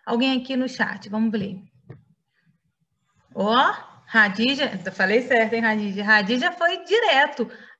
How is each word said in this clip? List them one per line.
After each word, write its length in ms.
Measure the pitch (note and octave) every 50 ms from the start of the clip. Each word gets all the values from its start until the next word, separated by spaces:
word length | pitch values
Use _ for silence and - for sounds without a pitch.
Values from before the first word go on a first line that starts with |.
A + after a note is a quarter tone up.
| -
alguém 360 | - A#3+ A3+ C4 C4+ C4 B3
aqui 160 | B3+ - C4
no 120 | B3 C4 B3
chat. 400 | - - G#3+ - - G3+ - G3
Vamos 240 | G#3 A3 A3+ A3+
ler. 300 | G#3+ G#3+ F#3+ G3 F#3 - - - _ _ _ - - - _ _ _ _ _ _ _ _ _ _ _ _ _ _ _ _ _ _ _ _ _ _ _ _ _ _ -
Ó, 400 | - G3 G#3+ A#3 B3+ - F#4+ G#4 - - - - - _
Radija, 720 | - - A3+ G#3 G3+ F#3+ G#3 A#3 B3+ C#4 C#4+ C#4+ A3 - F3+ -
eu 80 | F#3+
falei 300 | - - F#3+ F#3+ G#3+ B3+
certo, 320 | B3 - C4 A3+ A3 G#3+ A#3
hein, 80 | A#3
Radija? 420 | A3+ A3 G#3+ G#3+ G#3 G3+ F#3 G3+ G3+
Radija 480 | G#3 A3 G#3 G3+ F#3+ B3 B3 E4 F4+
foi 320 | F4 - E4+ F4 F4+ F4+ -
direto. 680 | - G4 A#4+ A4+ F4 C#4 C4+ D4 D4 - - A3 - - - - - - _